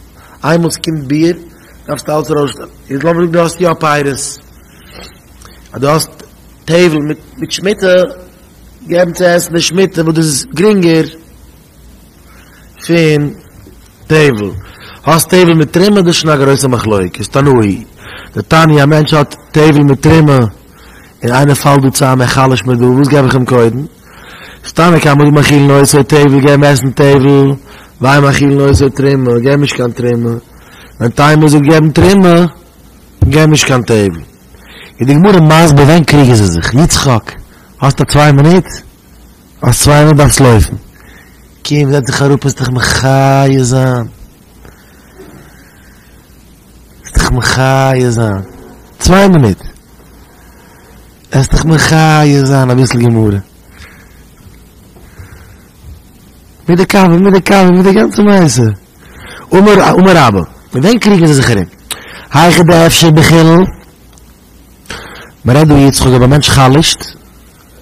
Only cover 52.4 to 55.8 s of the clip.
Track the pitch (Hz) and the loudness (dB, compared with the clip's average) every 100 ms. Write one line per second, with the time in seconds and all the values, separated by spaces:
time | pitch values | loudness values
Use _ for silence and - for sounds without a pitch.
52.4 | 135 139 127 123 131 120 120 113 110 98 | 0 0 0 0 0 0 0 0 0 -2
53.4 | - _ - - - - - - - _ | -8 _ -20 -20 -20 -20 -20 -20 -20 _
54.4 | - - - _ - - - - - - | -20 -20 -20 _ -20 -20 -20 -20 -20 -20
55.4 | - - - _ | -20 -20 -20 _